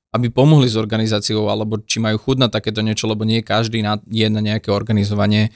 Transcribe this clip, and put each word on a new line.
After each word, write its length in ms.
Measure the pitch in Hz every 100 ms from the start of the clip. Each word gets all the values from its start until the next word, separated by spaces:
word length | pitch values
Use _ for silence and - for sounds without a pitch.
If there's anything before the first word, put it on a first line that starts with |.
| _
aby 160 | 113 120
pomohli 400 | 117 143 156 123
s 80 | 107
organizáciou, 720 | 110 110 110 107 104 107 104
alebo 320 | 104 107 107
či 160 | - -
majú 160 | 113
chuť 220 | 107 - 131
na 80 | 127
takéto 320 | 113 - 110
niečo, 320 | 110 107 110
lebo 160 | 107 110
nie 160 | 113
každý 400 | 110 107 113 113
na, 160 | 104 104 -
je 200 | 110 110
na 120 | 107
nejaké 320 | 107 107 -
organizovanie 800 | 101 104 107 101 104 104 107 107